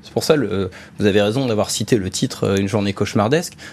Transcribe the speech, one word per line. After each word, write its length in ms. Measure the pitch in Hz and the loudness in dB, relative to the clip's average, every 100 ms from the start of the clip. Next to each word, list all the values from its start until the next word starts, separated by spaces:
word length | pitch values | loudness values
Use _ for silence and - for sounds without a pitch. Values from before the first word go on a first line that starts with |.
C'est 100 | - | -8
pour 100 | - | -4
ça, 120 | - 156 | 2 2
le, 160 | 107 | 2
euh, 160 | 95 92 - - - | -2 -4 -6 -16 -2
vous 80 | 101 | 2
avez 160 | 98 | 4
raison 240 | 104 117 131 | 2 0 0
d'avoir 240 | 107 98 | 0 0
cité 260 | - 110 117 | -2 0 0
le 100 | 92 | 0
titre, 320 | - 131 - | -4 -4 -2
euh, 140 | 110 98 | 0 0
Une 100 | 98 | 0
journée 260 | 107 101 | 0 -2
cauchemardesque, 600 | 98 101 113 104 151 175 - - | -2 -2 0 2 2 -2 -12 -20